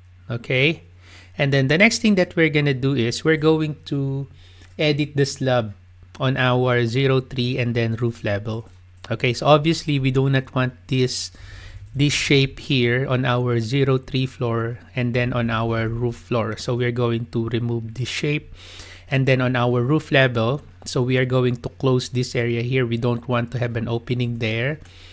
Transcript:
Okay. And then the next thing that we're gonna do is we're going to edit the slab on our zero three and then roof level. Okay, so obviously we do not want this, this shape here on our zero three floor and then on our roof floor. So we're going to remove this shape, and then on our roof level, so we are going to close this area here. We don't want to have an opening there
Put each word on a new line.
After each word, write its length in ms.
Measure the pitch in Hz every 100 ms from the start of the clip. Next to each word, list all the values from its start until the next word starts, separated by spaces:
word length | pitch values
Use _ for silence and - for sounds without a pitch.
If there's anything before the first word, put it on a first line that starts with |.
| - - -
Okay. 540 | 120 - 131 143 160 - - - - - -
And 160 | 143
then 160 | 139 135
the 80 | 156
next 240 | 220 226
thing 140 | 220 196
that 200 | 175 175
we're 140 | 160
gonna 240 | 147 143
do 220 | 131 135 135
is 280 | 117 -
we're 160 | 156 160
going 380 | 156 156 156 147 -
to 420 | 143 135 135 139 - - - - -
edit 380 | 156 147 147 143
the 100 | 143
slab 480 | - 131 123 110 101 - - - -
on 160 | 131 131
our 500 | 127 123 127 120 117
zero 360 | 120 135 131
three 360 | 131 131 123 131
and 180 | 120 117
then 200 | 113 113
roof 300 | 120 117 110
level. 420 | 101 110 110 - - - - -
Okay, 240 | 117 127
so 140 | 117 135
obviously 500 | 151 151 160 - 143
we 140 | 135
do 180 | 131 135
not 240 | 135 131
want 220 | 135 127 - -
this, 440 | 135 127 - - - - - - - - 131
this 180 | 143
shape 460 | - - 143 135 -
here 480 | - 139 120 123 135
on 160 | 127 131
our 340 | 123 123 120
zero 380 | 110 139 135 131
three 300 | 131 135 131
floor 500 | - 120 113 117 120 - -
and 200 | 123 120
then 180 | 123
on 160 | 123 117
our 400 | 113 113 113 113
roof 260 | 117 120 117
floor. 420 | - 123 107 104
So 180 | - 123
we're 180 | 123
going 320 | 120 120 117 117
to 160 | 120 113
remove 460 | 117 117 117 113 113
this 120 | 123
shape, 460 | - 151 151 - - - - - - -
and 160 | 135 131
then 160 | 131
on 140 | 127 127
our 260 | 123 123
roof 300 | 120 151 151
level, 500 | 143 131 120 113 143 - - -
so 160 | 143
we 160 | 123 127
are 80 | 131
going 300 | 131 123 120
to 120 | - -
close 280 | 135 127 127
this 260 | 123 123 127
area 260 | 117 117
here. 240 | 120 131 123
We 120 | 117
don't 300 | 123 117 -
want 220 | 120 117
to 80 | 120
have 160 | 117 117
an 120 | 107
opening 500 | 117 - 123 120 117
there 420 | 113 113 127 151 - - -